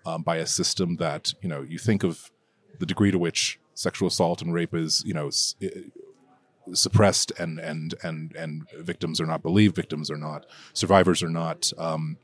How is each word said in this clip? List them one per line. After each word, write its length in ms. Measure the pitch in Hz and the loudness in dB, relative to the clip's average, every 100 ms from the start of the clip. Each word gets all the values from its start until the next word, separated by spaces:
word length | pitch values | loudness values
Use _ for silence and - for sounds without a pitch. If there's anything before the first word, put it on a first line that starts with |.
| 82 | -6
um, 160 | 82 | -4
by 160 | 82 82 | -2 -2
a 80 | 80 | -2
system 500 | - 87 - 87 82 | 0 0 0 -2 0
that, 360 | 82 73 - - | -2 -2 -6 -6
you 80 | 90 | -8
know, 120 | 73 | -8
you 140 | 69 82 | -8 -4
think 240 | 110 101 | 0 2
of 300 | 92 80 - _ _ _ _ - | 2 -2 -12 _ _ _ _ -8
the 60 | 87 | -4
degree 260 | - 101 | 2 4
to 60 | 90 | 4
which 400 | 85 - - - _ | 0 0 -2 -4 _
sexual 340 | - - - 92 | -6 -4 0 0
assault 340 | - 85 87 | 2 2 0
and 120 | 82 | -2
rape 200 | 85 85 | -2 -2
is, 300 | 85 80 - 107 | -2 0 -2 -2
you 80 | |
know, 140 | 82 71 | -4 -2
s-, 280 | - - - | -2 -2 -4
i-, 60 | 98 92 - - - - _ _ _ _ - | -8 -10 -14 -20 -20 -20 _ _ _ _ -4
suppressed 580 | 90 98 - 101 - - - | 0 4 6 6 6 0 -4
and, 200 | 85 80 | -6 -6
and, 360 | 80 78 80 85 | -8 -6 -8 -8
and, 300 | 85 80 80 80 | -8 -8 -10 -8
and 280 | 80 76 78 76 | -8 -8 -10 -12
victims 400 | 85 85 80 80 | -10 -6 -4 -2
are 60 | 80 | -2
not 160 | 80 | -2
believed, 340 | 80 98 104 87 | 2 6 6 4
victims 340 | - 78 78 | -4 -6 -6
are 80 | 76 | -8
not, 280 | 76 76 - - - | -8 -10 -14 -20 -12
survivors 480 | - 104 98 92 85 | -4 6 8 8 4
are 60 | 85 | 0
not, 420 | 82 82 80 - - | -2 -2 -2 -4 -4
um, 400 | 82 78 78 82 | -4 -4 -4 -8